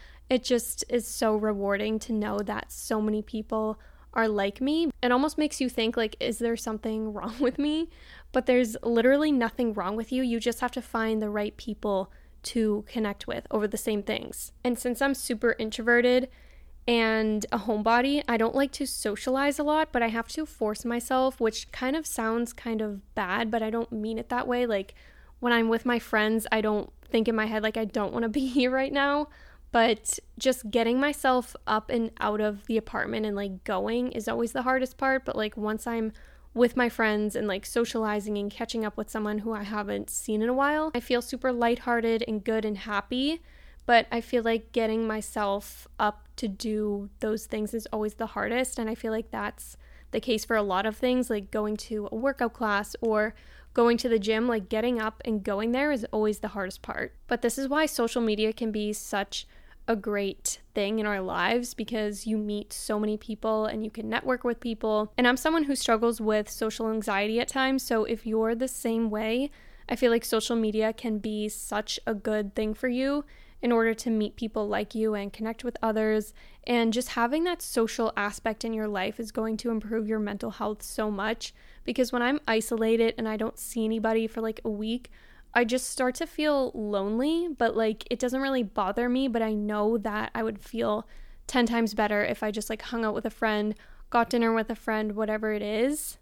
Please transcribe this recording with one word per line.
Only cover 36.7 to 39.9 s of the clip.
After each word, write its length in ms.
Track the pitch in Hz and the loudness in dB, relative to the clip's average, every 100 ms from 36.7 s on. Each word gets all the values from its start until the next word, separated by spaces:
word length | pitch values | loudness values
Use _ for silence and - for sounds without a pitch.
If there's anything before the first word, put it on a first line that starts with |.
my 140 | 254 240 | 4 0
friends 480 | - 220 208 208 - | 2 2 2 0 -2
and, 100 | 208 | -2
like, 200 | 190 - | -2 -2
socializing 720 | 240 233 226 214 208 208 208 | 0 0 0 0 -2 -2 -4
and 120 | 202 | -4
catching 320 | - 226 226 | -6 -6 -4
up 140 | 214 - | -4 -4
with 140 | 208 | -6
someone 300 | 220 214 214 | -4 -2 -2
who 120 | 226 | -4
I 100 | 214 | -6
haven't 460 | 202 214 202 | -4 -4 -4